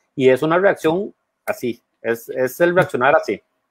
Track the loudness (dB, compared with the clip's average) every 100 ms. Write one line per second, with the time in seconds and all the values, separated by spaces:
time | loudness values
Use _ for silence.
0 | _ 0 4 4 2 2 2 0 -2 -2
1 | -6 -12 _ _ -8 -6 -8 -10 _ _
2 | -6 -6 -6 -4 -4 0 0 2 0 0
3 | 2 2 0 -6 _ _ _